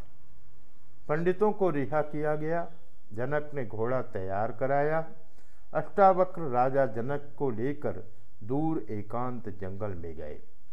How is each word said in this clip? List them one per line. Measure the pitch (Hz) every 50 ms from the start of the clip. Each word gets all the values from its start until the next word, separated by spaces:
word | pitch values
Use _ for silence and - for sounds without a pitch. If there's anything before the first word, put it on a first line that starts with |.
| - - - - - - - - - - - - - - - - - - - - -
पंडितों | - 147 160 170 185 180 180 208 214
को | 202 202 190 180
रिहा | 151 143 135 - 151 151
किया | 147 156 156 151 151 151 151
गया। | 151 151 156 165 170 170 - - - - - - - - - 101
जनक | 104 123 135 147 151 147 147 139
ने | 143 123
घोड़ा | 98 101 107 110 120 131 127
तैयार | 113 - 101 98 95 95 95 98 110 117
कराया। | 117 - 135 131 139 143 143 151 156 160 160 151 - - - - - - - - - - - - -
अष्टावक्र | 156 156 - - 202 196 190 185 175 185 180 - 175
राजा | 165 143 120 123 123 135 135 139 135
जनक | 123 107 117 113 131 143 147 - - -
को | - 143 135
लेकर | 113 104 117 139 147 - - 113 90 90 - - - - - - - - 98
दूर | 104 131 147 156 160 160 156 - 107
एकांत | 110 104 101 101 - 120 123 127 123 120 - 107
जंगल | 92 92 95 92 98 98 107 104
में | 95 85 87 85 80
गए। | 76 76 76 73 - - - - - - -